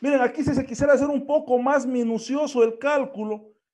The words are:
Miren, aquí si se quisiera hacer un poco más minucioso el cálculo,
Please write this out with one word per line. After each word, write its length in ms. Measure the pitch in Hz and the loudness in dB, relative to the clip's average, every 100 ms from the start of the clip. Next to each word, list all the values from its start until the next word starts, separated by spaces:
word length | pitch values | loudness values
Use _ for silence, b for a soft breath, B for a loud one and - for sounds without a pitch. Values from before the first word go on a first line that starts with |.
Miren, 220 | 269 277 | 0 2
aquí 200 | 247 311 | 2 0
si 120 | 285 | -2
se 100 | 269 | 0
quisiera 300 | 262 226 285 | -2 -2 4
hacer 140 | 269 285 | 4 4
un 180 | 285 277 | -2 0
poco 320 | 302 302 247 | 0 2 0
más 260 | 254 285 | 2 0
minucioso 800 | 247 247 233 226 226 277 302 262 | 0 -2 -2 -2 -4 -4 -2 2
el 140 | 226 226 | 0 0
cálculo, 720 | 277 294 262 202 214 214 - _ _ | 0 0 -2 -6 -8 -8 -12 _ _